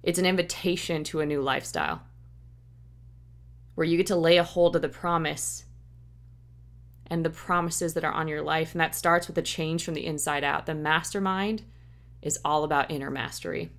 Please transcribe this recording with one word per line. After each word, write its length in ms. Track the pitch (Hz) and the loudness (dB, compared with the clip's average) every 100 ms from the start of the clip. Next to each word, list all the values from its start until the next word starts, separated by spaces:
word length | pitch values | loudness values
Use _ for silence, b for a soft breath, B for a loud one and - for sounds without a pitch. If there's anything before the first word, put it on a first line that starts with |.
It's 180 | 170 175 | 0 2
an 60 | |
invitation 760 | 180 185 175 - 190 180 - 165 | 2 2 -2 -2 -2 -2 -2 -4
to 140 | 151 156 | -2 -2
a 60 | |
new 160 | 147 147 | 0 0
lifestyle 600 | 135 131 - - 76 - - - - - - - - - - - - - - - - - - | 0 -2 -2 -4 -2 -4 -10 -20 -20 -20 -20 -20 -20 -20 -20 -20 -20 -20 -20 -20 -20 -20 -14
where 100 | - | -2
you 120 | 165 170 | 2 2
get 100 | 185 | 2
to 80 | |
lay 220 | 175 165 175 | 2 6 6
a 60 | |
hold 320 | 170 180 175 | 6 4 4
of 60 | 165 | 4
the 80 | 156 | -2
promise 760 | - 175 165 156 151 - - - - - - - - - - - - - - - - - | -4 -2 0 0 -4 -6 -8 -14 -20 -20 -20 -20 -20 -20 -20 -20 -20 -20 -20 -20 -20 -6
and 160 | 165 | -2
the 60 | 165 | -2
promises 640 | 165 - 175 170 - 170 | -4 0 0 0 -2 -2
that 100 | 165 | -2
are 80 | 160 | 0
on 160 | - 160 | 0 0
your 140 | 151 | -2
life. 300 | 151 156 160 | 0 0 0
And 100 | 175 | 0
that 140 | 160 | 0
starts 320 | - 175 170 170 | 2 4 4 2
with 100 | 170 | -4
a 60 | |
change 400 | 160 - 160 165 | -2 -4 -2 -2
from 100 | 170 | -4
the 120 | 156 | -6
inside 380 | - 151 156 143 | -4 -4 -2 0
out. 220 | 143 147 | 0 0
The 100 | - | -2
mastermind 840 | 156 151 160 - 202 190 190 202 214 - b b b b b | -2 2 2 2 -2 -2 0 -2 -4 -8 b b b b b
is 180 | 151 - | -6 -2
all 200 | 143 151 | 2 2
about 280 | 151 143 - | 4 2 0
inner 200 | 147 139 | -4 -4
mastery. 580 | 135 117 - - 165 165 | -6 -6 -6 -6 -6 -8